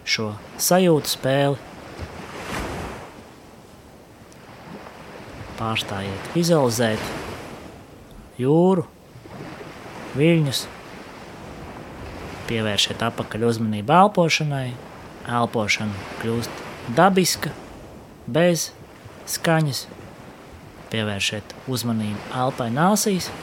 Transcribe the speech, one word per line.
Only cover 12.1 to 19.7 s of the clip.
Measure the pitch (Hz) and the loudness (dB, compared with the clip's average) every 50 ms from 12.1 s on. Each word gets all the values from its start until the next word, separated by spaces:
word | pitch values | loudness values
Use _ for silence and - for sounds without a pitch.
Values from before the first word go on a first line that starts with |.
| - - - - - - | -12 -12 -12 -12 -12 -10
Pievēršiet | - - 120 113 110 107 101 98 - - 120 101 113 | -6 -4 -2 0 0 0 2 0 0 0 0 0 0
apakaļ | 117 117 - 110 - - 104 113 | 0 0 -2 -6 -6 -2 0 2
uzmanību | 117 117 110 113 110 107 104 101 104 151 | 2 2 2 0 0 0 -2 2 6 8
elpošanai. | 180 190 196 196 190 170 160 - - 160 151 143 135 131 127 123 117 - - - - - - - - | 8 8 8 6 4 4 4 4 2 0 0 -2 -2 -4 -6 -8 -10 -14 -16 -16 -16 -16 -16 -16 -14
Elpošana | - - 120 120 117 104 - 120 107 101 - - 107 107 101 95 - - - | -8 -2 2 2 2 2 2 0 2 2 0 0 0 -4 -4 -6 -8 -10 -10
kļūst | - - 113 113 120 113 - - - - - - - - - | -4 -2 0 0 0 -2 -4 -8 -10 -12 -12 -14 -12 -8 -2
dabiska, | 117 139 175 196 190 190 180 - - - - 151 - - - - - - - - - - - - - - - | 4 6 6 8 8 6 4 4 2 -2 -4 -6 -6 -8 -14 -16 -18 -18 -18 -18 -18 -18 -20 -20 -20 -16 -10
bez | - 120 151 175 180 175 156 - - - - - - - - - - - - - | 0 4 6 6 6 6 4 0 -6 -8 -16 -20 -20 -20 -20 -20 -18 -18 -16 -10
skaņas. | - - - - 175 160 160 160 147 | -8 -8 -2 2 4 4 4 4 2